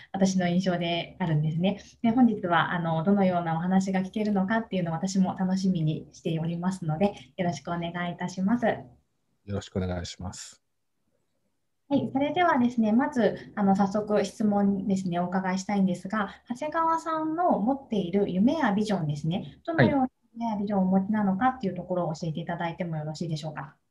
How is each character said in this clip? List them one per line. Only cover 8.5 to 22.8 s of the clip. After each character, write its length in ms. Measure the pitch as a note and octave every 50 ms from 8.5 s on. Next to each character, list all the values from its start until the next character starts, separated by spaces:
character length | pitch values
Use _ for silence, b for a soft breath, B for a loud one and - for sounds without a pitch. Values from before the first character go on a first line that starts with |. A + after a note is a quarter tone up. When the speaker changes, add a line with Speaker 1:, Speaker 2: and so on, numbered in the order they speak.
| A#3+ A#3+
Speaker 1:
す。 60 | A#3
Speaker 2:
よ 100 | G3 - - - - - - _ _ _ _ _ _ _ _ _ G2
ろ 120 | G2+ G2
し 100 | - -
く 80 | - G2
お 20 |
願 200 | F#2 F2+ F2+ F2
い 60 | F2
し 160 | - - - F2
ま 100 | G2 -
す。 300 | - - - - _ _ _ _ _ _ _ _ _ _ _ _ _ _ _ _ _ _ _ _ _ _ _ _ _ _ -
Speaker 1:
は 80 | C#4+
い、 120 | C4 A#3+ G#3+ -
そ 60 | C4+
れ 120 | C#4+ D4+ -
で 120 | F4+ F4+
は 160 | E4+ D4+ B3+
で 100 | A#3+ A#3+
す 100 | - A#3
ね、 120 | A3 G#3 G#3+
ま 180 | B3 C#4+ D4
ず、 400 | C#4+ B3 G#3 F#3 - - - - -
あ 80 | G#3+ G3+
の、 100 | G3 F#3+
早 140 | G3 G3 F#3+
速 360 | G3 G#3+ G#3 G#3 G#3 G3 G3
質 200 | - - - G#3+
問 420 | G#3 G3+ G3+ G3+ G3 G3 F#3+ F#3+
で 100 | G3+ F#3+
す 120 | F#3+ - F3
ね、 100 | E3+ F3
お 80 | F3+
伺 280 | F3+ F#3 F#3+ F#3 F#3 F#3
い 40 | F#3+
し 60 | -
た 100 | - G3+
い 60 | G3
ん 40 | F#3+
で 120 | F3+ F3
す 100 | F3+ -
が、 220 | F#3+ A3 A3 G3 G3 B B B -
長 60 | B3
谷 180 | B3 D4+ D#4 D#4
川 280 | E4 E4 E4 E4 D#4+
さ 240 | D#4+ E4 D#4+ D#4+ D#4
ん 100 | D#4 D#4
の 240 | E4+ F4+ E4 A3 F#3+
持 160 | G3 B3+ C#4+
っ 140 | - - -
て 80 | A3 G3
い 140 | E3+ E3+ F#3
る 180 | G3+ G3 -
夢 220 | F3 F#3 G#3+ C#4 D#4+
や 200 | D#4+ C#4 G#3 F#3+
ビ 120 | G#3 G#3+
ジ 100 | G#3 G3
ョ 60 | E3+
ン 80 | D#3+ D3
で 80 | C#3+
す 100 | - -
ね、 320 | D#3+ F3 A3 - - - - _
ど 80 | - E4
の 80 | - A#3
よ 140 | G3+ C#4+
う 40 | C4+ B3+
な 60 | - - _ _ _ _
夢 140 | A3+ A#3
や 100 | A3+ G#3
ビ 100 | G3+ G3+
ジ 60 | G3+ G#3
ョ 40 |
ン 20 | F#3+
を 40 | F#3
お 20 |
持 200 | F#3 F#3+ F#3+ F#3+
ち 60 | G#3
な 140 | G#3+ G#3+ G3+
の 120 | F#3+ F#3+
か 120 | F#3+ B3 C4
っ 100 | B3+ -
て 80 | G3
い 40 | F#3
う 40 | F3+
と 80 | F3 F3
こ 140 | - F3+
ろ 100 | F3 E3+
を 80 | D#3 D#3+
教 140 | - F3 E3
え 40 | D3
て 60 | E3
い 60 | D#3+
た 120 | - E3+
だ 120 | E3 E3+ E3+
い 80 | E3
て 80 | -